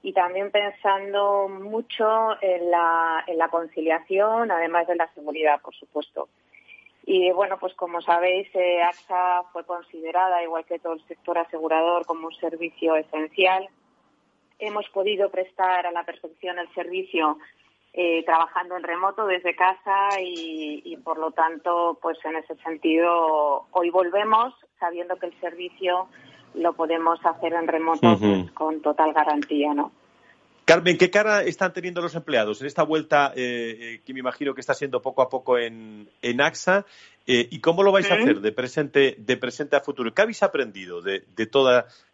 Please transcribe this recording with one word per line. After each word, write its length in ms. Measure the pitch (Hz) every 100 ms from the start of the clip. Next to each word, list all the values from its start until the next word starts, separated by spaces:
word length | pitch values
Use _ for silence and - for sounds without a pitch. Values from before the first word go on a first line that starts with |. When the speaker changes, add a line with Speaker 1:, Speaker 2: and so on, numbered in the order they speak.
Speaker 1:
y 100 | 196
también 380 | 190 175 185 202
pensando 960 | 208 202 202 202 196 196 202 202 202 196
mucho 920 | 190 202 220 233 - 220 220 220 214
en 300 | 196 180 175
la, 520 | 175 170 165 165 160 -
en 100 | 165
la 120 | 165
conciliación, 1000 | 170 165 - 160 160 165 190 208 226 233
además 360 | 175 165 170 170
de 80 | 170
la 160 | 165
seguridad, 480 | - 147 147 156 143
por 140 | - -
supuesto. 540 | - 151 147 - - _ _ _ _ - _ _ -
Y, 260 | 190 180
bueno, 260 | 180 196 190
pues 140 | 185
como 280 | - 175 170
sabéis, 460 | 170 170 180 185 196
eh, 280 | 190 180 175
axa 600 | 170 175 _ 180 180 180 180
fue 140 | 175 160
considerada, 760 | 175 170 165 160 170 185 175
igual 220 | 170 165 160
que 140 | 170
todo 140 | 170
el 120 | 165 _
sector 300 | 165 - 175
asegurador, 680 | 170 160 160 160 165 175 170
como 220 | 165 160
un 80 | -
servicio 600 | 170 165 170 - 165 160
esencial. 720 | 156 156 156 - 185 190 196 _ _ _ _ _ _ _ _ _
Hemos 300 | 214 208 208
podido 400 | 196 190 202 196
prestar 560 | - 185 - 185 180 175
a 60 |
la 120 | 170
perfección 560 | 170 170 160 165 180 175
el 120 | 175
servicio, 640 | - 170 185 185 175 156 151 - _ _ _ _
eh, 300 | - 175 165 160
trabajando 500 | 160 165 - 180 180
en 80 |
remoto 420 | 170 170 190 196 214
desde 300 | 180 180 170
casa 640 | 185 185 - 196 196 196
y, 600 | 185 170 165 156 151 147 175
y, 120 | 165
por 200 | - 160
lo 140 | 160
tanto, 680 | 160 160 160 175 175 170 165
pues 160 | 165 160
en 120 | 156 160
ese 180 | 156 160
sentido, 1080 | 165 160 160 160 170 170 160 156 147 135 -
hoy 180 | 185 175
volvemos 640 | 175 175 190 208 220 247 - _ _
sabiendo 360 | 170 170 175 180
que 100 | 180
el 120 | -
servicio 680 | 175 170 180 - 185 180 190 - - - _
lo 200 | - 170
podemos 460 | 165 160 165 165 165
hacer 300 | 170 165 170
en 140 | 170 165
remoto, 460 | 160 160 160 117
Speaker 2:
Ujú. 60 | 104
Speaker 1:
pues, 320 | 104 95 87
con 300 | - 156 156
total 320 | 151 147 160
garantía, 600 | 156 151 147 143 151 147
¿no? 180 | 147 - _ _ _ _ _ _ _ -
Speaker 2:
Carmen, 320 | 170 175 165
¿qué 120 | 180
cara 340 | 208 214 208
están 280 | 175 156 185
teniendo 300 | - 180 175
los 140 | 170 160
empleados 440 | 156 131 107 107
en 60 | 139
esta 160 | 143
vuelta, 480 | 151 156 156 147 139 127
eh, 420 | 123 120 117 110
eh, 220 | 117 113 -
que 80 |
me 60 | 131
imagino 340 | 127 123 139
que 80 | 131
está 120 | 123
siendo 280 | 135 139 127
poco 200 | 139 135
a 80 | 127
poco 280 | 131 127 123
en, 520 | 117 113 110 107 104 _
en 200 | 120 120
axa? 440 | 143 - - 190 196 - - _ -
Eh, 220 | 123 120
¿y 100 | 151
cómo 220 | - 170
lo 80 | 196
vais 180 | 196 196
a 60 | 196
Speaker 1:
Ujú. 80 |
Speaker 2:
hacer 160 | 240 -
de 100 | 104
presente, 640 | 107 123 - 143 147 135 123
de 180 | 110 123
presente 380 | 123 - 143 143
a 60 |
futuro? 320 | - 135 117
¿Qué 100 | 139
habéis 200 | 220 220
aprendido 580 | 190 147 117 98 90 87
de, 220 | 90 98 _ -
de 100 | 110
toda 420 | 139 131 123 117 - _